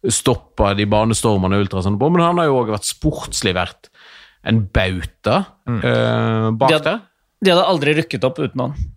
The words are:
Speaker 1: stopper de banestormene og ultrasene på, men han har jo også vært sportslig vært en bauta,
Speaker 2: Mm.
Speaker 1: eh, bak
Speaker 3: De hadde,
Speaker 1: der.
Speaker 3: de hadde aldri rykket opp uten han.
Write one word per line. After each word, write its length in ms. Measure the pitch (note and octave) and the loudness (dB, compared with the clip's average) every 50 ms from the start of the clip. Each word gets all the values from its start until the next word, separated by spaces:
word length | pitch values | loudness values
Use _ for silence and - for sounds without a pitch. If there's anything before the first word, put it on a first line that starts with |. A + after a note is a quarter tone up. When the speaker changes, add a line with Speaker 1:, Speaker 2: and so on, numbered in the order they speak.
| - | -2
Speaker 1:
stopper 680 | F#3+ - - - - B2 - - _ _ - G#2+ G2+ G2+ | -2 -4 0 0 0 0 0 -4 _ _ 0 0 2 2
de 80 | G2+ G#2 | 0 0
banestormene 720 | G2+ G#2+ G#2+ A2 A2+ A2+ - - A#2 G#2 F#2+ F#2 F#2 G2 G2+ | 2 2 2 2 2 0 0 2 2 2 2 2 2 2 0
og 80 | G2+ | 0
ultrasene 320 | F#2+ - F#2+ F2+ G2 G#2 G2+ | -2 -4 -4 -2 -2 -2 0
på, 100 | C3 D#3 | 0 2
men 120 | F3 F3 | 2 2
han 160 | E3+ E3+ F3 | 2 2 2
har 80 | F3 E3+ | 2 2
jo 100 | D3+ C3+ B2+ A#2+ | 2 2 0 0
også 80 | G#2+ | -2
vært 160 | A2 G#2 - | -4 -4 -6
sportslig 640 | - - _ - D#3 C#3+ - - - - - - G2+ F2+ | -8 -8 _ -4 -4 -4 -4 -10 -10 -8 -2 -2 0 0
vært 360 | F2+ F2 - - _ _ _ _ _ - - - - - - _ _ - | 0 -4 -4 -8 _ _ _ _ _ -20 -20 -20 -20 -20 -20 _ _ -2
en 160 | - A2+ A2+ G#2 F#2+ _ | 0 0 0 0 0 _
bauta, 720 | A2 F#2+ F#2 F#2 F2+ E2 - _ _ - G#2+ A#2+ F#3 G3 - _ _ _ | 0 0 0 -2 -4 -8 -10 _ _ -2 0 0 0 -2 -4 _ _ _
Speaker 2:
Mm. 160 | - A#2+ G#2+ - | -6 -6 -2 -2
Speaker 1:
eh, 680 | B2 A#2+ A#2 A#2 A#2 A#2 A2+ A2+ A2+ A2+ A2+ A2+ A2 | 0 0 2 0 0 0 0 0 0 0 0 0 -2
bak 180 | A2+ A2+ C3+ C3+ | 0 2 2 2
Speaker 3:
De 40 | D#3+ | 2
hadde, 80 | D3+ D3 | 2 0
Speaker 1:
der. 160 | D#3 F#3+ A#3 - _ _ _ _ _ _ _ - | -2 -4 -4 -8 _ _ _ _ _ _ _ 2
Speaker 3:
de 80 | F#3+ | 4
hadde 160 | F3 F3 F#3+ | 4 4 4
aldri 260 | F3+ F#3+ D#3+ C#3+ C#3+ D3+ | 2 0 0 2 0 0
rykket 280 | D3+ D#3+ - - G#2+ B2+ | 0 -2 -2 -4 -2 -2
opp 160 | C3 C3 - | -2 -2 -2
uten 200 | D3 - - D3+ | -6 -6 -4 -6
han. 120 | B2+ - D3 - - - - | -6 -6 -6 -8 -8 -8 -10